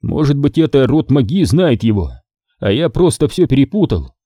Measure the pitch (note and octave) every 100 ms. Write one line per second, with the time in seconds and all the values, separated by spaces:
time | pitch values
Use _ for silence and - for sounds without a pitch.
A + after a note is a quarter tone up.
0 | A2 B2+ D3 C#3+ C#3 - D#3+ C#3 B2+ D3+
1 | - C#3+ G#2+ F3+ C3+ C#3 F3+ A#2+ A2+ G2+
2 | D2+ B1 _ _ _ _ G2+ A2 D#3+ -
3 | F3 - D3 - F3 C3+ C3+ G#3+ E3 F#2+
4 | C#2 _